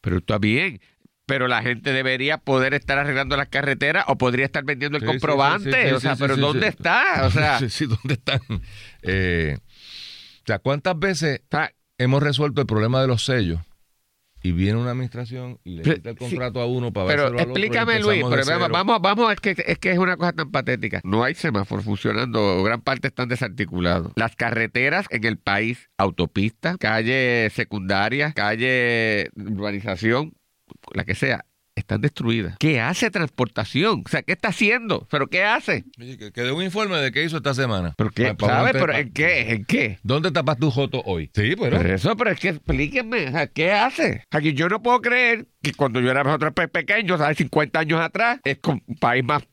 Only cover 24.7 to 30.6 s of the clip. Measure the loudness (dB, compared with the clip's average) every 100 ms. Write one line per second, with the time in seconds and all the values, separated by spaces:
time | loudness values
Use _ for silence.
24.7 | 0 0 0 -4 -4 -2 -2 -2 0 0
25.7 | -6 _ -2 -2 0 -2 0 -2 _ -6
26.7 | -2 0 0 0 2 2 2 0 -2 -6
27.7 | -4 0 2 2 0 -2 0 -2 0 2
28.7 | 2 2 2 2 0 -2 -8 -8 -4 -4
29.7 | -6 -6 -2 2 2 -2 _ _ _